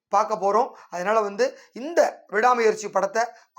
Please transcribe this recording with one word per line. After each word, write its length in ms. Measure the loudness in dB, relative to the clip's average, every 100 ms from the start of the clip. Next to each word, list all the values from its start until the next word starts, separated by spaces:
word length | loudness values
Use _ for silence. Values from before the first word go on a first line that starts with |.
| _
பார்க்க 260 | 0 0 -2
போறோம். 360 | 0 2 0 -4 -14
அதனால 320 | -8 -2 0
வந்து 360 | 0 -2 -4 -4 -18
இந்த 500 | -14 -6 0 0 0 -8
விடாமுயற்சி 640 | 0 2 4 2 0 -2
படத்தை 340 | -2 -2 -2 -4 -6 _